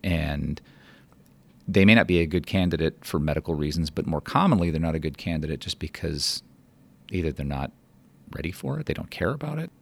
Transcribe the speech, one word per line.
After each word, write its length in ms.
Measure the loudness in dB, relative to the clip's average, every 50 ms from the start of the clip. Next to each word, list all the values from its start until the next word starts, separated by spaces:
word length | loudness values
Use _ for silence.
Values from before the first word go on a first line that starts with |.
| 0
and 580 | 0 0 0 0 -2 -2 -2 -4 -4 -6 -8 -10 -20 -20 -20 -20 -20 -20 -20 -20 _ -20 -20 -20 -20 _ _ _ _ _ -14 -8
they 180 | 2 6 8 8
may 100 | 10 10
not 120 | 8 6
be 120 | 4 4 2
a 80 | 4
good 180 | 2 0 -2 -2
candidate 580 | 0 0 2 2 2 2 2 0 -2 -2 -4 -10
for 160 | -4 -2 0
medical 360 | 0 0 0 -2 -2 -2 -2
reasons, 340 | 0 0 -2 0 -2 -2 -2
but 160 | -2 -4 -4
more 160 | -2 -2 -4
commonly, 480 | -4 0 0 2 4 4 4 4 2 2
they're 100 | 0 0
not 160 | 0 0 -2
a 40 | -2
good 180 | -2 -4 -6
candidate 420 | -6 -6 -4 -4 -2 -2 -4 -6 -6
just 200 | -6 -10 -8 -8
because 640 | -8 -10 -8 -6 -6 -6 -4 -2 -4 -4 -4 -6 -10 -16 -20 _ _ _ _ _ -20 _ -20 _ -14 -6
either 200 | -4 -2 -2 -2
they're 140 | -2 -2 -4
not 260 | -4 -4 -4 -6 -6 -8 _ _ _ _ -20 _ _ _ _ -20 -14
ready 200 | -12 -8 -8 -8
for 280 | -8 -6 -6 -6 -4 -4
it, 60 | -4
they 80 | -4 -4
don't 180 | -4 -4 -10
care 200 | -6 -2 -2 -2
about 280 | -2 -2 -6 -6 -6 -6
it 100 | -8 -8 -12 -18